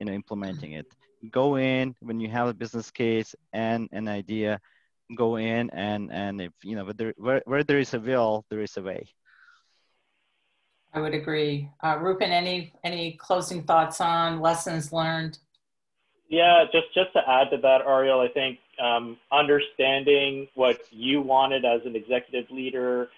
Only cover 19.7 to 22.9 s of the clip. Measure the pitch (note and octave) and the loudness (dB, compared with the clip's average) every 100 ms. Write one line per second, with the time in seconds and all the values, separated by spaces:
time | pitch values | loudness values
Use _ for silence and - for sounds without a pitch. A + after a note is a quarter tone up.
19.7 | - C3+ C3+ C3+ C#3+ C#3 C3+ C#3 - B2+ | 0 0 2 4 4 4 -4 -8 0 2
20.7 | A#2 - A2 B2 C#3+ C3+ C3 C3+ C3+ B2 | 2 -4 -8 -2 0 2 4 4 2 2
21.7 | A#2+ B2 A2+ A2 B2 A#2+ B2 A#2 C3 B2+ | 0 -2 -8 -4 -4 -2 -8 -8 -8 -6
22.7 | B2+ B2 | -4 -2